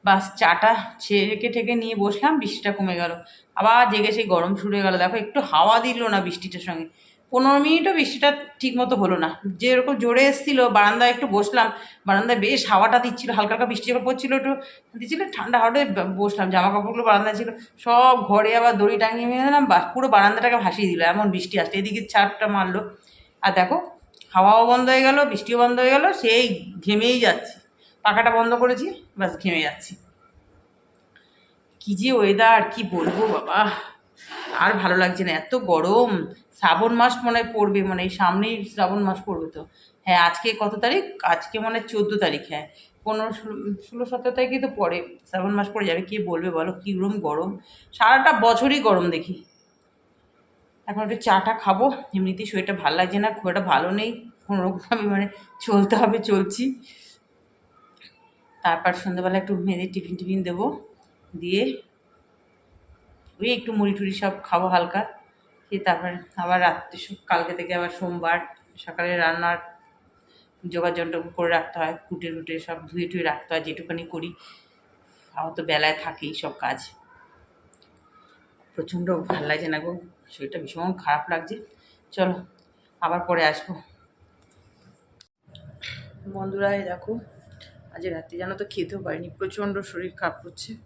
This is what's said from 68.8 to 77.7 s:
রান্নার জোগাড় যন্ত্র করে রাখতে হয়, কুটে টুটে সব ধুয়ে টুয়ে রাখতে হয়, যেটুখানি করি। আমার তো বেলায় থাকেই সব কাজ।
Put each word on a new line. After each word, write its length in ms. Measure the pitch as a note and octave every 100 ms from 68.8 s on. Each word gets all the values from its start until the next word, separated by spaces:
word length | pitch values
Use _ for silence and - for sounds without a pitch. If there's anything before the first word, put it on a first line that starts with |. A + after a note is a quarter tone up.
| - E3 F3 F3
রান্নার 420 | E3 E3 E3+ F3 - - _ _ _ _ _ _ _ _
জোগাড় 320 | F3 E3+ F3 E3+
যন্ত্র 200 | E3+ E3 E3+ -
করে 120 | E3+
রাখতে 260 | E3 E3 F3
হয়, 160 | D#3+ E3 _
কুটে 200 | F3 E3+
টুটে 200 | E3 D#3+ D#3+
সব 180 | D#3+ E3 D#3
ধুয়ে 180 | F3 E3+
টুয়ে 120 | F3+
রাখতে 260 | D#3+ D3 -
হয়, 100 | D#3+ D#3+
যেটুখানি 360 | - E3+ E3+ E3
করি। 160 | E3 E3+ E3+ - - _ _ _ _ _ _ _
আমার 180 | - E3 D#3+
তো 40 |
বেলায় 320 | D#3+ D3+ D#3 D3+
থাকেই 300 | E3 D#3 D3+
সব 200 | D#3 D3 C#3
কাজ। 140 | B2+ C3+ - - _ _ _ _ _ _ _